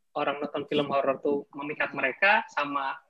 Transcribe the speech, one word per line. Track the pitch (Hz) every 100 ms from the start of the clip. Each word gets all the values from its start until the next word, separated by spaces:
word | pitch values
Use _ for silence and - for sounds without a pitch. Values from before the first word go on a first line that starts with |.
| _
orang | 151 147 143
nonton | 147 147
film | 139 147 143
horor | 139 135 131
tuh | 147 143 -
memikat | 139 147 156 285
mereka | 143 131 - 196 220 -
sama, | 151 147 139 135 - _